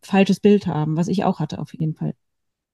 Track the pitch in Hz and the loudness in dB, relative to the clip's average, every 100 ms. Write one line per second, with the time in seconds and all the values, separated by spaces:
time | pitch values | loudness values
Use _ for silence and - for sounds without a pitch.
0 | - 190 196 190 208 208 185 151 151 156 | -2 2 2 4 4 4 0 -4 -2 -2
1 | 170 190 185 - 151 - 151 - 160 - | -2 0 -2 -2 -6 -8 -12 -6 -6 -4
2 | 156 - _ _ _ _ _ | -8 -10 _ _ _ _ _